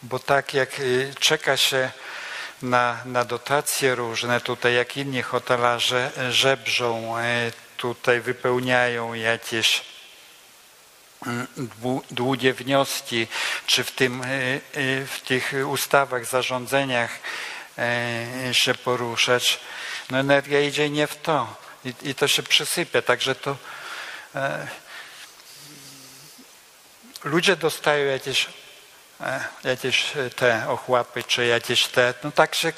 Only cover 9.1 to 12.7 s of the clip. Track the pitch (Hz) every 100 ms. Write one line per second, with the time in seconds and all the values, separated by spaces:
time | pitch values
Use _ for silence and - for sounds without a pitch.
9.1 | 117 113 117 - 117 110 - - - -
10.1 | - - - - - - - - - -
11.1 | - 127 120 127 - 123 107 120 131 -
12.1 | 127 123 131 127 123 127